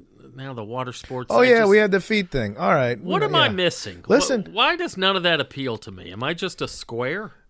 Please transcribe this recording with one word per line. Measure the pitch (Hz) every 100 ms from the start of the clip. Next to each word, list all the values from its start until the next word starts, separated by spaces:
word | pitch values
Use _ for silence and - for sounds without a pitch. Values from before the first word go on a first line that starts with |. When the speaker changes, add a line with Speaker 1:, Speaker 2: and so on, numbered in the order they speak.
| - _ 135
Speaker 1:
now | 127 135
the | 120
water | 104 123 123
sports. | - - 127 123
Speaker 2:
Oh, | -
Speaker 1:
I | 254
Speaker 2:
yeah, | 233
Speaker 1:
just | 208
Speaker 2:
we | 214
had | 214
the | 190
feet | - 214 180
thing. | 131 104 104
All | 190
right. | 160 123 123
Speaker 1:
What | - 392
Speaker 2:
Yeah. | 415
Speaker 1:
am | 339
I | 269
missing? | 185 175 - 104 87 -
Speaker 2:
Listen. | 247 285 247 165
Speaker 1:
Wh-, |
why | 190 277 349
does | 349 190
none | 190 190
of |
that | 175 160
appeal | - 139 131 110
to | -
me? | 92 87
Am | 98
I | 135
just | 170 185 -
a | 131
square? | - - 117 127 185 208 - _